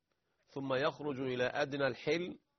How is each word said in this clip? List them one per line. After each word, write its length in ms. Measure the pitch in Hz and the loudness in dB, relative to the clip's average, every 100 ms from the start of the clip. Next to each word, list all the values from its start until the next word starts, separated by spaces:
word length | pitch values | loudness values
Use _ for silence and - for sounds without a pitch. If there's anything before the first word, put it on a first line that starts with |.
| _ _ _ _ _ | _ _ _ _ _
ثم 260 | 143 135 | -6 0
يخرج 460 | 127 156 - 147 127 | 2 2 0 -4 -2
إلى 240 | 135 123 | -2 2
أدنى 420 | 123 131 143 139 135 | 0 2 -2 2 0
الحل، 520 | 117 - 165 180 - _ | 0 0 0 0 -8 _